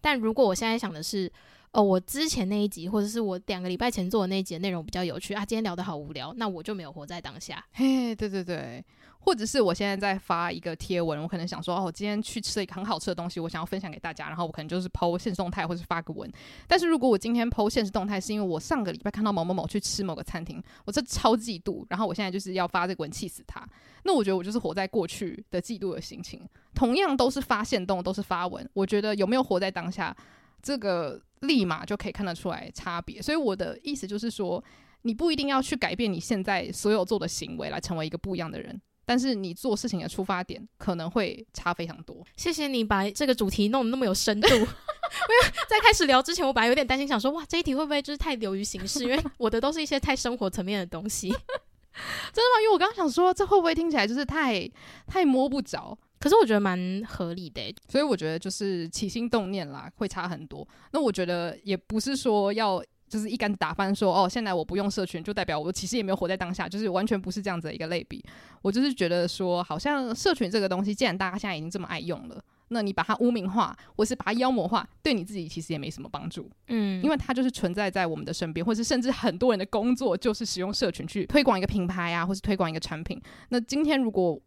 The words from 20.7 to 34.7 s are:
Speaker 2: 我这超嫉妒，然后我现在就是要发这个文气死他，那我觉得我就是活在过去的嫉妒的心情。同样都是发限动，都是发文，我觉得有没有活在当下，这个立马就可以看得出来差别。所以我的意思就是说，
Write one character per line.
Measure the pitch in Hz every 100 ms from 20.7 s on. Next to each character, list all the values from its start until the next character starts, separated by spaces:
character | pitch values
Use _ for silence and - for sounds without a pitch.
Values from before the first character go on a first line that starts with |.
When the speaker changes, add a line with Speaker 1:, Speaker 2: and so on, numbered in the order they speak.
| - -
Speaker 2:
我 |
这 | 208
超 | 240 - 233 226
嫉 | 233 180
妒， | - 175 -
然 | 180
后 | 220
我 |
现 | 175
在 | 196
就 | 185
是 | 190
要 | 185 175
发 | 185 180
这 |
个 | 185
文 | 151
气 | - 185
死 | - -
他， | - - - - -
那 | 370
我 | 339
觉 | 196
得 | 190
我 |
就 | 180
是 | 226
活 | 180
在 | 170 190
过 | 226 170
去 | - 180 - -
的 | 180
嫉 | - 214
妒 | 190
的 | 160
心 | - -
情。 | 175 - - _ _
同 | - 240 269
样 | 381
都 | 269 254
是 | 269
发 | 262 220
限 | 220 226 180
动， | 185
都 | 180
是 | 190
发 | 202 175 185
文， | - -
我 | - 190
觉 | 208
得 | 214
有 | 208 190
没 | 254
有 |
活 | 269 185
在 | 190
当 | 190 170
下， | 185 165 185 - - _ _
这 | - 277
个 | 202 175 151 131 _ _
立 | 269 294
马 | 180 160
就 | 170
可 | 208 214
以 |
看 | -
得 | 196
出 | 170 185
来 | 160 233
差 | - - 170
别。 | 170 208
所 | 202
以 | 311
我 | 262
的 | 190 165 -
意 | -
思 | 285 185
就 | 208
是 | 226
说， | - 185 175 -